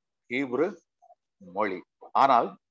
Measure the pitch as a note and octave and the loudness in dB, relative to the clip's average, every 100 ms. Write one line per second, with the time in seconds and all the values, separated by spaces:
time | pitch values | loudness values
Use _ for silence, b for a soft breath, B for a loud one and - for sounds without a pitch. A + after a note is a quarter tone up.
0 | _ _ - B2 C#3 B2+ F3 - _ _ | _ _ -8 -6 -4 -2 -2 -4 _ _
1 | _ _ _ _ F#2 F#2 G#2+ F2+ - _ | _ _ _ _ -12 -4 -4 -4 -12 _
2 | - G#2+ C#3 B2 A#2+ - _ | -4 2 4 4 0 -6 _